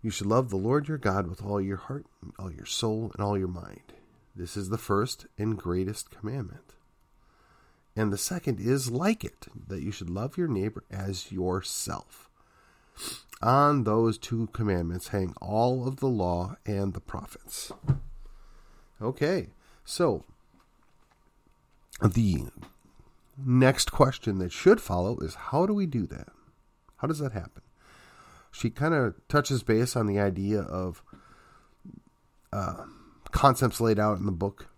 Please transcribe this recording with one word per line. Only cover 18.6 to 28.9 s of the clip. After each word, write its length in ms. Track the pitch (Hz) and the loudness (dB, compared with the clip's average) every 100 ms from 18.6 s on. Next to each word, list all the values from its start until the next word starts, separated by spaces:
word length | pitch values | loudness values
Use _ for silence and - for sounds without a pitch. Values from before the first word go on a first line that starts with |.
| - - - _ | -20 -20 -20 _
Okay, 500 | 107 135 147 185 85 - _ - - | -6 -2 0 0 -4 -14 _ -20 -12
so 380 | - 170 92 - - _ _ _ _ _ _ _ _ _ _ _ _ _ _ _ - | 0 2 2 -4 -20 _ _ _ _ _ _ _ _ _ _ _ _ _ _ _ 2
the 460 | 107 95 107 78 58 - - - - _ - _ _ - | 2 4 2 2 -2 -12 -20 -20 -20 _ -20 _ _ -8
next 480 | 135 123 131 131 - | 2 6 6 6 0
question 460 | - 135 - - 95 | 4 4 4 -2 -2
that 160 | 90 | -2
should 300 | - 180 226 | 4 6 6
follow 340 | - 90 90 117 | 4 0 0 -2
is, 140 | - | -6
how 300 | - - 139 | -8 -4 0
do 80 | 190 | 2
we 140 | 208 90 | 0 0
do 200 | 127 92 | -2 -4
that? 220 | 50 - - - _ _ _ _ _ | -6 -16 -20 -20 _ _ _ _ _
How 100 | 123 | -4
does 120 | 151 | -2
that 120 | 139 | -4
happen? 300 | 107 82 - - _ - - - - - - - | -6 -10 -16 -20 _ -20 -20 -20 -20 -20 -20 -20
She 160 | - 120 | -4 -4
kinda 460 | - 151 | 0 2